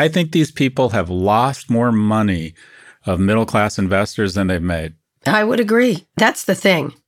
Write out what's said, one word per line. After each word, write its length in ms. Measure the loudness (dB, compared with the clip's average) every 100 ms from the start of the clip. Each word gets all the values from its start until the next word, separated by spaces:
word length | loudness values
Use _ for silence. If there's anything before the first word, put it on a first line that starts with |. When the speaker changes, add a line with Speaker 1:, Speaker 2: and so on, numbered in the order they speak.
Speaker 1:
I 40 | 0
think 220 | 0 0
these 220 | 0 0
people 380 | 0 -2 0 0
have 200 | 0 -2
lost 580 | -2 2 2 2 -2 -4
more 220 | 0 2
money 640 | 2 2 2 0 -2 -6 -14 -20 -20 -20 -12
of 140 | -4 0
middle-class 600 | 2 2 0 0 0 0
investors 560 | 0 0 -2 -2 -2
than 120 | 0 -2
they've 160 | -2
made. 320 | -2 -4 -6 -12 _ _ -2
Speaker 2:
I 160 | 0
would 160 | 2 0
agree. 480 | 0 2 2 0 -6 0
That's 280 | 0 0
the 100 | -4
thing. 400 | 0 2 0 -2 -10